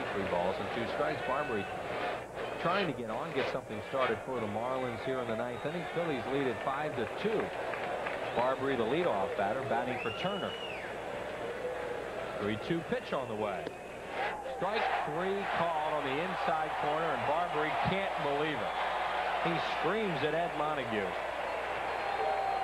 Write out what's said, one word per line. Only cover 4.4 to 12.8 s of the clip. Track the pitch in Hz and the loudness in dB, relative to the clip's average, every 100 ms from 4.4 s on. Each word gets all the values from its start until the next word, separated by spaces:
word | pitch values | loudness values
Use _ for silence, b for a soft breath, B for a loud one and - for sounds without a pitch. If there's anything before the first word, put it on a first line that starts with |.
| 107 | 0
Marlins | 107 123 131 127 110 | 0 0 0 -2 -2
here | 135 131 | -2 -2
in | 117 | 0
the | 110 | 0
ninth | 120 120 147 | -2 -2 -4
inning. | 175 156 | -2 -2
Phillies | 160 170 131 104 | -2 0 0 0
lead | 139 131 | 2 2
at | 107 | 0
five | 139 135 151 131 | 0 0 0 -2
to | 107 - | -2 0
two. | 208 202 - - - - - - - - - 113 | 0 2 0 -2 -4 -2 -2 -2 -2 -2 0 2
Barbary, | 127 131 135 131 | 2 4 2 2
the | |
leadoff | 110 156 170 104 95 - | 4 4 4 2 2 2
batter, | 98 135 120 | 2 2 2
batting | 113 123 123 | 0 0 -2
for | - - | -2 0
Turner. | 180 202 107 90 - - - - - - - - - - - - - - - - - 120 | 0 0 -2 -4 -6 -6 -6 -6 -6 -4 -4 -6 -4 -4 -4 -4 -4 -4 -4 -4 -4 -2
Three | 104 110 - | -2 0 0
two | 170 | -2